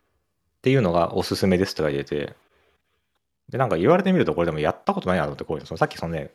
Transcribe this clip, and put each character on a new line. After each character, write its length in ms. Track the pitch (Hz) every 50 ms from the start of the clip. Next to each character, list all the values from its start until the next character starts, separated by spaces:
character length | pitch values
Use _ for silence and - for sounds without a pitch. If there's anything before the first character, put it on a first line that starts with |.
| _ _ _ _ _ _ _ _ _ _ _ _
て 80 | - 131
い 40 | 135
う 80 | 135
の 100 | 110 87
が 240 | 85 87 85 - -
お 60 | 95
す 120 | - - 95
す 100 | - -
め 100 | 95 92
で 80 | 90 95
す 80 | -
っ 40 | -
て 60 | -
書 60 | 78 73
い 40 | 69
て 100 | 69 71
て、 300 | - - 73 - - - _ _ _ _ _ _ _ _ _ _ _ _ _ _ _ _ _ _ _ _ _ _ -
で、 100 | - 123
な 80 | 131
ん 20 | 113
か 80 | -
言 120 | 82 92 135
わ 80 | 170
れ 60 | 190
て 100 | 190 190
み 60 | 185 165
る 60 | 117
と 100 | - -
こ 80 | 85
れ 40 | 85
で 60 | 82
も 60 | 78 76
や 140 | 76 87
っ 120 | - - -
た 80 | -
こ 80 | 202 -
と 80 | - 92
な 60 | 90
い 40 | 90
な 60 | 73
と 40 | 73
思 60 | 69
っ 40 | -
て、 60 | -
こ 100 | - 80
う 20 |
い 40 | 71
う 20 |
の、 40 | -
そ 80 | - 85
の 40 | -
さ 80 | 151
っ 20 | 151
き 80 | -
そ 100 | - -
の 60 | 165 165
ね、 180 | 156 - -